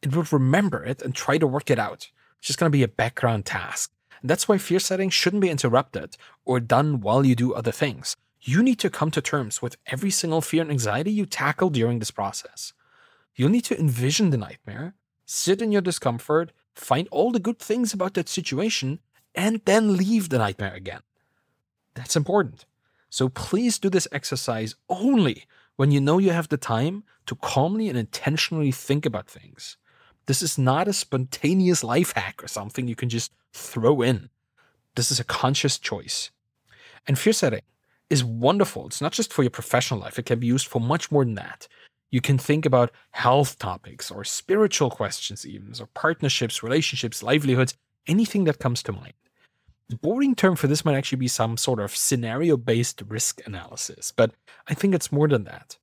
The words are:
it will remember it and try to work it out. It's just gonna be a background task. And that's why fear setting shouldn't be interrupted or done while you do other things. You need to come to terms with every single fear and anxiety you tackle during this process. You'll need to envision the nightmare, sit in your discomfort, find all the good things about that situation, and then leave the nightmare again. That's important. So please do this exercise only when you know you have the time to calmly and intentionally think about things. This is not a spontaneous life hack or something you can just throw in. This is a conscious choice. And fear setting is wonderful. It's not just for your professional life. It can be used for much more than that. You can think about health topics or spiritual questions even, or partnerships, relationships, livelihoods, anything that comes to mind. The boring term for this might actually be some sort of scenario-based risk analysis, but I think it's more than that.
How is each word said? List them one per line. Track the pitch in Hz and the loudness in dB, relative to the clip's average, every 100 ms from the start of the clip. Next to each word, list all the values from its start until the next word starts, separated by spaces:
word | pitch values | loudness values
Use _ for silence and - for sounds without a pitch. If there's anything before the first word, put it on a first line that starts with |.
it | 139 | 0
will | 147 160 | 0 2
remember | 151 131 165 208 - | 2 4 4 2 -2
it | 90 131 | -6 -6
and | 131 | -6
try | 123 - 151 | -6 0 2
to | 151 | 2
work | 135 - | 0 0
it | 120 | 0
out. | 104 - - _ _ _ | 0 -6 -18 _ _ _
It's | - | -8
just | - | 0
gonna | 170 | 2
be | 143 | 4
a | 117 | 2
background | - 113 - 123 113 95 | 2 -2 2 0 0 -4
task. | 95 85 - - _ _ - | -6 -6 -8 -10 _ _ -10
And | 131 | 0
that's | 175 - | 0 2
why | 202 | 0
fear | - 180 | 2 0
setting | - 185 190 | 0 -2 0
shouldn't | - 185 202 | 2 0 2
be | 190 | 0
interrupted | 151 131 120 143 95 80 - - _ | 2 4 4 2 -8 -10 -16 -20 _
or | - 127 | -2 -2
done | 117 123 151 139 | 4 4 4 0
while | 101 120 | 2 4
you | 139 | 6
do | 120 123 | 4 2
other | 120 113 | -2 -4
things. | - 147 127 131 - _ _ | -2 -4 -4 -10 -12 _ _
You | - 147 | -2 2
need | 247 240 | 4 2
to | - | -2
come | - 160 | -2 -2
to | 156 | -2
terms | - 147 113 - | -2 -4 -4 -6
with | 123 - - | -8 -10 -10
every | 131 196 | -4 -2
single | 185 170 160 | -2 0 -2
fear | 156 156 | 0 -2
and | 165 | 0
anxiety | 143 110 110 170 | 0 0 0 0
you | 208 | -2
tackle | 190 - 139 151 185 | -2 -2 -2 0 0
during | 139 113 120 | 2 0 0
this | 107 | -4
process. | - 98 - - - - _ _ _ _ _ _ | -6 -6 -6 -16 -16 -16 _ _ _ _ _ _
You'll | - 131 | 0 2
need | 233 | 2
to | - 240 | 0 0
envision | 156 120 127 156 202 | 0 0 0 2 2
the | 135 | 2
nightmare, | 104 - - 110 170 - _ _ | -4 -14 -14 -12 -12 -14 _ _
sit | - - - 196 | -10 -4 0 0
in | 226 | 2
your | 202 | 2
discomfort, | 180 165 131 117 - 156 165 _ _ | 0 0 -2 -2 0 0 0 _ _
find | - - 131 190 | -18 0 0 0
all | - 220 | 2 2
the | 240 | 2
good | 185 233 | -2 -6
things | - 226 233 | -4 -2 0
about | 202 185 | -2 -2
that | 185 165 | -2 -4
situation, | - 165 135 214 - 131 156 _ _ _ | -6 -4 -2 -2 -2 -4 -6 _ _ _
and | - 196 220 | -2 0 0
then | - 208 214 190 | 2 4 4 2
leave | 190 226 180 | 4 2 2
the | 131 | 0
nightmare | 104 95 98 | 0 -2 -8
again. | 95 95 - _ _ _ _ _ _ _ _ _ | -8 -14 -14 _ _ _ _ _ _ _ _ _
That's | - 123 160 | -16 -2 0
important. | 147 202 147 - _ _ _ _ _ | 2 0 0 -6 _ _ _ _ _
So | - 131 | -2 -2
please | - - 185 240 214 | -2 -2 0 0 0
do | 196 | 2
this | 185 - | 0 0
exercise | 143 - 135 - 113 110 - _ | -6 -6 -6 -4 -4 -6 -10 _
only | 180 233 262 156 - - _ _ - | -2 2 4 2 0 -12 _ _ 0
when | 139 | 4
you | 143 | 4
know | 139 175 | 4 4
you | 196 | 4
have | 170 156 | 2 -2
the | 147 | -4
time | - 113 143 196 - _ | 0 0 0 -4 -14 _
to | - 123 | -12 -8
calmly | - - 151 208 220 | -2 0 2 0 -2
and | 123 | -2
intentionally | 113 - - 151 - 165 143 | -4 -4 -2 -2 -2 0 0
think | 127 - 143 151 | -2 -2 0 0
about | - - | -6 -10
things. | - - - - - _ _ _ _ - | -20 -20 -20 -20 -20 _ _ _ _ -4
This | 135 | -2
is | 165 - | -2 0
not | 131 139 196 | 2 2 0
a | |
spontaneous | 196 - 135 127 - 143 190 180 170 | -2 -2 -4 -4 -2 2 4 4 2
life | 113 131 180 | 2 0 2
hack | - 92 - | -2 -6 -10
or | - | -10
something | - 101 - 123 | -10 -8 -6 -6
you | 113 | -4
can | 123 | -4
just | 113 - _ _ | -4 -6 _ _
throw | - - - 113 143 | -16 -8 2 4 6
in. | 120 113 - _ _ _ _ _ _ | 4 0 -4 _ _ _ _ _ _
This | - 120 | -4 -2
is | 135 | -2
a | |
conscious | 120 - 131 143 143 - | -4 -2 0 2 0 -2
choice. | - 101 - - - _ _ _ _ _ - - - | -6 -8 -8 -8 -8 _ _ _ _ _ -20 -16 -2
And | 139 | 2
fear | 214 | 4
setting | 220 151 110 _ _ _ _ _ | 4 0 -2 _ _ _ _ _
is | 147 | 0
wonderful. | 123 113 123 196 190 - 67 | 0 2 2 4 2 -2 -10
It's | - | -6
not | 147 | -4
just | - 220 | -2 -2
for | - | 2
your | 127 | 0
professional | - - 127 123 110 | 0 0 0 2 -4
life. | 92 - | -6 -10
It | 120 | -4
can | 120 | -2
be | 120 | 2
used | 131 - | 0 0
for | 127 | -2
much | 117 165 - | 0 -2 0
more | 147 | 0
than | 127 | 2
that. | 101 90 - - _ - _ _ | -2 -10 -16 -20 _ -20 _ _
You | 127 | -2
can | - 135 | 2 0
think | - 151 | 2 0
about | 156 127 120 _ _ | 4 4 4 _ _
health | - 123 135 139 - | 0 4 4 2 -2
topics | 101 90 - - - | -8 -8 -12 -14 -14
or | 101 | -10
spiritual | 101 - - 196 214 - 135 | -8 -10 -2 2 2 2 0
questions | - 101 - - 104 - | 0 -6 -4 -10 -10 -14
even, | 104 101 120 | -14 -16 -16
or | 110 | -14
partnerships, | - 156 165 143 - 117 - | -4 -2 0 -2 0 -2 -4
relationships, | 113 143 156 127 120 - | -2 0 0 -4 -6 -6
livelihoods, | 110 147 143 127 127 - _ _ - | 0 0 2 2 2 -2 _ _ 0
anything | 180 226 202 | 2 2 2
that | 175 143 | 0 0
comes | 127 120 | -2 -2
to | - | -6
mind. | 98 - _ _ _ _ _ _ _ _ | -10 -12 _ _ _ _ _ _ _ _
The | 120 | -4
boring | 151 233 277 240 | -2 2 2 4
term | 190 | 4
for | 175 139 | 4 2
this | 147 | 2
might | 160 135 | 2 0
actually | - 127 | 0 -2
be | 123 | -2
some | - 117 113 | 0 0 0
sort | - 120 | 0 0
of | 101 - | -2 -2
scenario-based | - 131 117 120 170 139 120 113 120 - 101 | 0 0 -2 0 2 2 2 2 0 -4 -10
risk | 107 - - - | -4 -4 -6 -12
analysis, | 95 - - - - - - | -14 -14 -12 -12 -10 -10 2
but | 113 - _ - - | 2 0 _ -20 -8
I | |
think | 147 196 | 0 2
it's | 180 - | 2 0
more | 143 151 | 2 4
than | 127 | 4
that. | 98 - - - | 0 -14 -20 -20